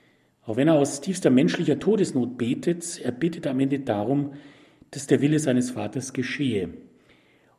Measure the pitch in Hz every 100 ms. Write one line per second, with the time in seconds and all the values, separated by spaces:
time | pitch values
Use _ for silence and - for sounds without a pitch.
0 | _ _ _ _ - 110 151 156 139 -
1 | - 175 156 127 170 180 156 147 190 214
2 | 180 131 120 - 117 147 - 170 - -
3 | 123 120 170 165 147 131 135 139 - 104
4 | 107 143 135 - - - - _ - 135
5 | - 135 143 151 151 123 123 110 107 131
6 | - - 123 - 139 104 85 - - _
7 | _ _ _ _ _